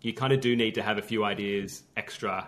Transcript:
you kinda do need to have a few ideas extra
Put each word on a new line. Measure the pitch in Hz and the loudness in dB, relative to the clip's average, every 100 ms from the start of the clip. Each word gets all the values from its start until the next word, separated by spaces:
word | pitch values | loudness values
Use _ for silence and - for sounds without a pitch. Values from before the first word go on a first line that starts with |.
you | 117 | -6
kinda | 110 131 135 | -2 2 4
do | 123 120 | 4 4
need | 113 113 | 2 2
to | |
have | 107 104 | 0 -2
a | |
few | - 113 | 0 0
ideas | 104 98 101 101 98 - - - | 0 0 0 -2 -4 -10 -10 -8
extra | - - 107 95 | -8 -6 -4 -4